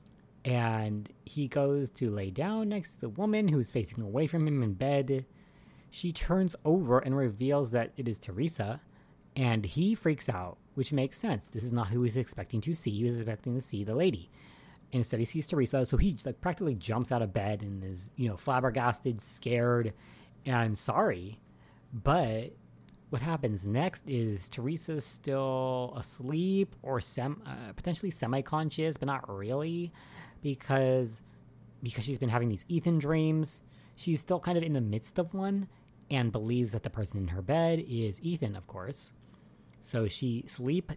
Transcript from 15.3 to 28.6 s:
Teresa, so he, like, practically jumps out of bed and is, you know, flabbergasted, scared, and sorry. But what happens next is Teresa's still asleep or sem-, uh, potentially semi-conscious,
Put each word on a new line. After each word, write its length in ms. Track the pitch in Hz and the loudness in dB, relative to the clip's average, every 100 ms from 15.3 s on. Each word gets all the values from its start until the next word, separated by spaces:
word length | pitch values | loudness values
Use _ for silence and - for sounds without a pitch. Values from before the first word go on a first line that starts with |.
| 160 - | -2 0
Teresa, 400 | 151 120 135 127 | 2 2 2 4
so 100 | 131 | 4
he, 200 | 196 - 135 | 4 2 -6
like, 140 | 120 | -4
practically 340 | 180 - 170 | -4 -2 -2
jumps 380 | 107 - 113 120 | -2 -2 -2 0
out 100 | 120 | 2
of 100 | 107 | 2
bed 300 | 104 101 104 | 0 -2 -2
and 220 | 104 98 | -4 -6
is, 260 | 95 90 107 - | -6 -8 -10 -2
you 120 | 120 | -2
know, 80 | 95 | -2
flabbergasted, 840 | - 127 127 123 120 120 135 107 | 0 2 2 2 2 2 -2 -4
scared, 720 | - - 120 120 120 120 110 - - - - - | -8 -8 0 2 4 4 2 -4 -16 -20 -20 -10
and 320 | 135 123 113 104 | 0 2 2 0
sorry. 640 | - 120 214 90 98 110 - - - - - | 0 2 2 0 -6 -12 -20 -20 -20 -20 -12
But 640 | 117 135 170 123 110 120 - - - - - - | -2 4 4 4 0 -4 -12 -20 -20 -20 -20 -6
what 120 | 113 | -4
happens 440 | 156 156 127 101 101 | 0 0 0 0 0
next 420 | 117 180 - - | 0 0 -2 -4
is 400 | 123 113 98 - | 0 0 -2 -6
Teresa's 560 | - 123 160 - 156 | -6 -4 -4 -4 -6
still 880 | - - - 135 135 131 131 127 123 127 | -6 -8 -2 0 0 0 0 -2 -4 -6
asleep 800 | - - 123 156 185 196 196 - | -10 -8 -4 0 2 2 2 -2
or 180 | 131 123 | -4 -4
sem-, 420 | - - 127 151 135 | -2 -4 -4 -4 -8
uh, 260 | 131 113 | -10 -10
potentially 360 | - 175 165 190 | -6 -4 -2 -4
semi-conscious, 840 | - 117 135 135 156 | -4 -2 -2 0 -2